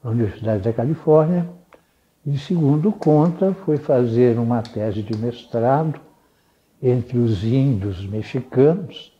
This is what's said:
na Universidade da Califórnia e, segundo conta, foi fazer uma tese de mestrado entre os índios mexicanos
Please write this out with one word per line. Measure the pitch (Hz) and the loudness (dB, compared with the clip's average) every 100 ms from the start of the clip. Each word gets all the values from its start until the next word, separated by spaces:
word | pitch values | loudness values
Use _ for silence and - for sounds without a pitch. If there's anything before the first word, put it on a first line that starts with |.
na | 120 | -2
Universidade | 117 107 - 107 107 | -2 -2 -4 -4 -2
da | 98 | -2
Califórnia | 113 123 160 - 156 156 175 170 - _ - _ _ _ _ 147 | -2 -2 -4 4 4 4 0 -2 -10 _ -20 _ _ _ _ -6
e, | 139 | -6
segundo | - 175 147 151 180 | -2 0 2 2 0
conta, | 208 - 151 160 170 190 190 - | 0 2 4 4 2 -2 -2 -2
foi | 151 | -4
fazer | - 135 123 113 123 117 | 0 0 2 4 4 2
uma | 117 120 | 0 -2
tese | 110 110 110 104 | -4 -6 -4 -6
de | 104 107 | -6 -6
mestrado | 117 117 - 117 120 139 160 143 - _ _ _ _ _ _ _ | -6 -8 -8 -2 0 0 0 -6 -14 _ _ _ _ _ _ _
entre | 131 123 - 123 | 0 0 0 0
os | 117 104 | 0 0
índios | 110 131 135 113 101 92 98 | 0 0 0 0 -4 -6 -8
mexicanos | 107 107 131 120 127 139 180 160 - - | -8 -6 -8 -4 4 4 4 -6 -16 -20